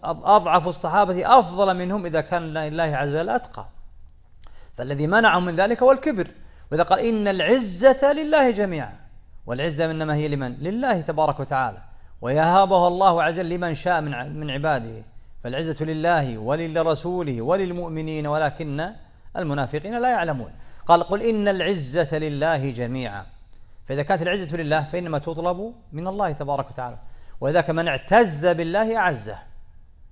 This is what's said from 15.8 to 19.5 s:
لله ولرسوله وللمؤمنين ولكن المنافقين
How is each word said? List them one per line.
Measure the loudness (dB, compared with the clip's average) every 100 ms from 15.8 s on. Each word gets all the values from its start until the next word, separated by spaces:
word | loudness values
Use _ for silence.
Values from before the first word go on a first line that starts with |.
| -4
لله | -2 2 2 0 -4
ولرسوله | -2 -2 -2 0 0 0 -2 -4 -4 -4
وللمؤمنين | 0 0 0 -4 -6 -6 -6 -4 -2
ولكن | 0 0 -2 -6 -6 -6 -10 -20 -20 -12 -6
المنافقين | -4